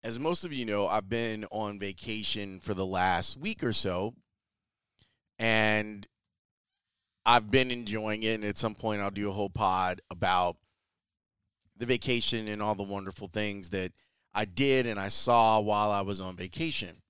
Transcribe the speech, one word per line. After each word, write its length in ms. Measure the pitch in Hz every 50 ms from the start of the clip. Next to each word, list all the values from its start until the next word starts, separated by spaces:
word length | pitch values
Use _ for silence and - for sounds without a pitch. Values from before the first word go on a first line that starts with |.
| _
As 160 | 113 113 120
most 240 | 139 160 175 170 -
of 80 | 175 151
you 100 | 131 123
know, 240 | 110 104 101 101 87
I've 220 | 90 107 101 95
been 340 | 117 117 117 117 110 107 107 -
on 280 | - 107 110 104 104 101
vacation 800 | 98 98 98 85 - - 110 107 104 - - 107 104 98 95 92
for 120 | - - 104
the 120 | 90 95
last 500 | 95 92 92 90 92 90 85 90 - -
week 260 | 135 139 202 226 -
or 120 | - 127 107
so, 400 | - - 98 90 90 95 107 120 - _ _ _ _ _ _ _ _ _ _ _ _ _ _ _ _ _ _ _ _ _ _ _ _
and 720 | 113 113 113 110 110 107 107 107 107 107 107 101 101 _ _ _ _ _ _ _ _ _ _ _ _ _ _ _ _ _ _ _ _ _ _ _ _
I've 260 | 110 120 120 110 107
been 200 | 101 135 131 127
enjoying 520 | 123 120 120 104 104 110 107 107 107 107 110
it, 120 | 110 113
and 100 | 110 104
at 120 | 104 101 -
some 160 | - 113 107
point 280 | - - 113 107 101
I'll 100 | 101 101
do 160 | 98 98 104 104
a 60 | 95
whole 160 | 101 104 98
pod 500 | 87 - 110 95 92 92 92 90 92 92 - _
about 460 | 95 87 90 92 92 90 90 87 85 _ _ _ _ _ _ _ _ _ _ _ _ _ _ _ _ _ _ _ _ _ _ _ _
the 100 | _ 117
vacation 640 | 120 127 113 - - 123 120 110 - - 117 110 107
and 140 | 104 104
all 120 | 104 107 110
the 100 | 95 101
wonderful 440 | 98 101 101 95 95 95 - 104 92
things 440 | - 107 107 104 101 101 92 85
that 200 | 95 98 92 92 - _ _ _ _ _ _ _ _
I 120 | - 110
did 400 | 101 90 90 139 139 131 131 123
and 120 | 120 110 101
I 120 | 98 98
saw 500 | - - - 127 120 117 117 113 110 110
while 320 | 107 104 104 104 104 107
I 100 | 104 101
was 200 | 98 98 104 92
on 160 | 95 92 90 87
vacation. 640 | 90 92 87 - 160 165 147 - 107 87 85 - _ _